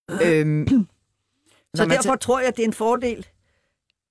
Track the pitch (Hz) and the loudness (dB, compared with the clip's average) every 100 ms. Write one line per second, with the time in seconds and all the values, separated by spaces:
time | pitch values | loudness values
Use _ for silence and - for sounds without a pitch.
0 | - 175 170 156 151 151 151 262 185 _ | -10 -2 2 2 2 0 2 2 0 _
1 | _ _ _ _ _ _ _ - 160 262 | _ _ _ _ _ _ _ -2 0 2
2 | 254 262 - 254 254 233 226 - 226 247 | 0 -2 0 0 0 0 -2 0 -2 -2
3 | 240 220 - _ _ _ _ _ _ _ | -2 -8 -12 _ _ _ _ _ _ _
4 | _ | _